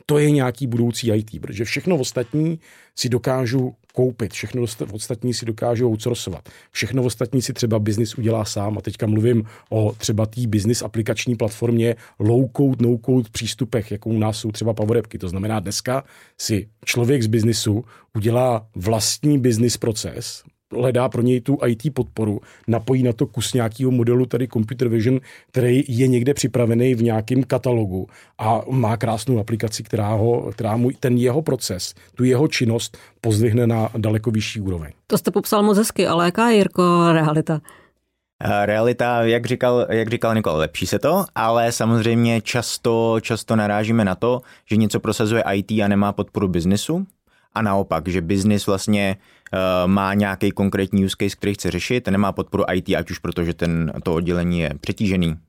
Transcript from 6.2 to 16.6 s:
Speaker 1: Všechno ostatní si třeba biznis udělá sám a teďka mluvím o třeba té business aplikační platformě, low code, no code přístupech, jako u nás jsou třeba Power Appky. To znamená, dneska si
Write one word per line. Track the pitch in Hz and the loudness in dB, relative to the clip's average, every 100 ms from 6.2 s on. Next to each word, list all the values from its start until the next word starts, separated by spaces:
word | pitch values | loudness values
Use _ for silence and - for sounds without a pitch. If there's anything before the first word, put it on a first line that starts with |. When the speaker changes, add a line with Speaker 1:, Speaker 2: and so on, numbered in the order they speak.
| - 82 - - - | -6 -10 -12 -20 -12
Speaker 1:
Všechno | - 110 131 | -6 -2 0
ostatní | 123 - 123 131 | -2 -2 -2 0
si | - | -2
třeba | 127 117 110 | -2 0 2
biznis | 107 107 113 - | 0 0 -2 -2
udělá | 113 113 107 | -2 0 -2
sám | - 101 104 | -4 -4 -4
a | |
teďka | 104 - 110 | -6 -4 0
mluvím | 110 110 120 110 - _ | 2 4 2 0 -10 _
o | 110 107 - | 0 0 -2
třeba | - 110 110 | -2 0 -2
té | 113 123 | -2 0
business | 104 98 120 | 0 2 0
aplikační | 110 113 110 113 - 117 | -2 -4 -2 -2 -2 -2
platformě, | 110 - 117 117 117 117 - - | -2 -2 0 2 2 -2 -8 -2
low | 104 120 131 - | 2 4 2 2
code, | 143 123 | 0 2
no | 120 120 120 | 2 2 2
code | 127 113 | 0 0
přístupech, | - 110 - 123 113 110 | -6 -8 -6 -4 -4 -4
jako | 104 110 | -8 -4
u | 113 | -2
nás | 107 110 | -2 -2
jsou | 110 | -4
třeba | 104 110 | -2 -2
Power | 110 107 117 | -2 0 0
Appky. | 107 - | -2 -8
To | 92 | -8
znamená, | 92 104 110 | -6 -4 -4
dneska | 82 - - 131 - - - - | -4 -6 -4 -6 -6 -18 -20 -12
si | - 107 | -4 -2